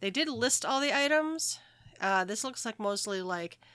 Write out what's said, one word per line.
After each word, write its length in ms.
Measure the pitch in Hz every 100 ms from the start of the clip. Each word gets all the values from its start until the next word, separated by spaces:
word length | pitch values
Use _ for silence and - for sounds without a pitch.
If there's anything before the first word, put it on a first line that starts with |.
They 100 | 196
did 180 | 233 320
list 360 | 233 254 - -
all 140 | 269
the 120 | 285 277
items. 600 | 285 302 311 320 - - - _ - -
Uh, 240 | 196 190
this 200 | 185 220
looks 200 | 262 247
like 140 | 233 214
mostly, 440 | 202 202 208 190
like, 360 | 185 175 170 - -